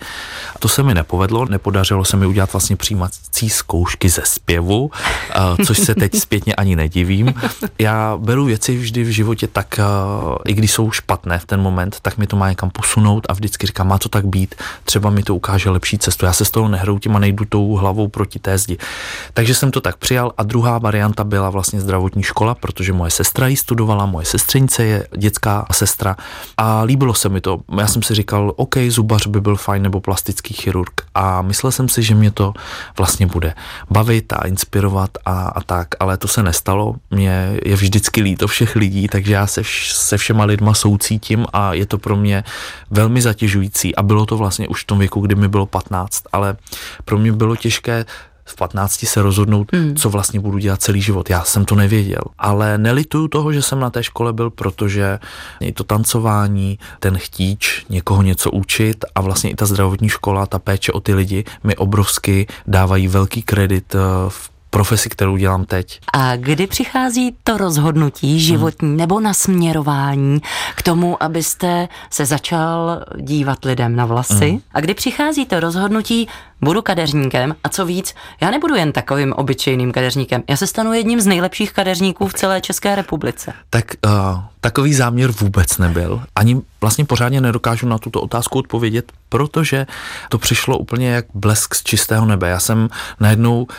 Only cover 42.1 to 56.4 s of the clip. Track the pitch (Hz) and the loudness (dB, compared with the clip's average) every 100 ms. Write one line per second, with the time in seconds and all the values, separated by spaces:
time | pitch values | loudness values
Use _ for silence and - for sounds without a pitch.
42.1 | 101 104 98 - - - - - 101 110 | 0 2 0 -2 -12 -14 -16 -2 2 4
43.1 | 123 120 107 107 98 98 - 90 - 101 | 4 2 2 2 2 0 -2 -2 0 2
44.1 | 107 107 110 101 - 104 - - 101 98 | 4 2 0 0 -2 -4 -6 0 2 2
45.1 | 104 101 101 101 101 98 95 - 92 98 | 2 0 2 4 2 0 -4 -4 -6 -4
46.1 | - - 98 101 98 - - - - - | -8 -4 -2 -2 -4 -10 -14 -14 -14 -2
47.1 | 104 113 107 110 117 117 - - 117 113 | 2 2 2 2 0 -2 -2 -2 -4 -4
48.1 | - - _ - - 92 98 98 - 113 | -12 -20 _ -18 -6 -4 -2 -2 -2 -2
49.1 | 110 101 95 104 104 104 175 156 147 110 | 2 2 4 4 2 2 0 0 2 0
50.1 | 101 - 104 101 98 101 95 - 101 98 | 0 -2 -2 -2 -2 -2 -2 0 0 2
51.1 | 98 - 90 - 104 98 104 101 110 98 | 0 0 -2 0 0 4 4 4 4 0
52.1 | 90 - - 104 101 107 104 110 131 156 | -4 -8 -4 0 2 2 2 2 2 0
53.1 | 151 156 151 151 147 135 135 127 120 113 | 0 0 0 0 0 0 -2 -2 -2 -6
54.1 | - 117 110 117 - 101 - 104 101 98 | -2 -2 -2 -4 -2 -4 -2 -2 0 0
55.1 | 98 - - - - - - - 107 110 | -2 -8 -18 -18 -8 -8 -6 -2 0 2
56.1 | 117 113 104 | 0 2 2